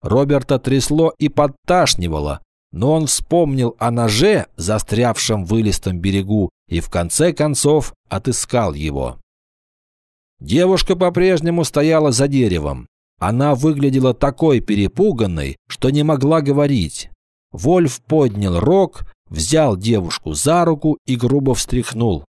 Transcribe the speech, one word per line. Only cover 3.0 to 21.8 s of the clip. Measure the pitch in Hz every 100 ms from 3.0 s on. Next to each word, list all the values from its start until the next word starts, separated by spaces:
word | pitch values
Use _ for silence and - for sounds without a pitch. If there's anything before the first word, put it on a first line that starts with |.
| 156
вспомнил | - - 170 160 135 120 -
о | 117
ноже, | 120 117 104 185 202 101 -
застрявшем | 85 107 - 107 120 110 - 110 87
в | 110
илистом | 107 90 - 90
берегу, | 95 98 98 107 92 _ _
и | 85
в | -
конце | 92 85 - 160
концов | 160 151 139 143 151 - - _
отыскал | 98 - 120 - 123 104
его. | 73 76 69 64 62 - _ _ _ _ _ _ _ _ _ _ _
Девушка | 76 117 180 185 - 180
по-прежнему | 180 180 185 180 165 170
стояла | 156 - 151 160 151
за | 117 139
деревом. | 139 117 87 73 65 60 _ _ _ 90
Она | 117 143 131
выглядела | 151 147 139 131 131
такой | 113 139 131 165 127
перепуганной, | - 101 98 - 208 139 104 82 69 67 _
что | - 127
не | 143
могла | 151 147 139 160
говорить. | 143 139 147 135 82 - - - _ _ _
Вольф | - 120 180 165 -
поднял | _ 156 135 101 98 85
рог, | 107 190 185 - - _ _
взял | 78 80 156 147 95
девушку | 101 110 87 - -
за | 76 139 170
руку | 170 151 156 151 -
и | 127
грубо | 120 139 135 120
встряхнул. | - 135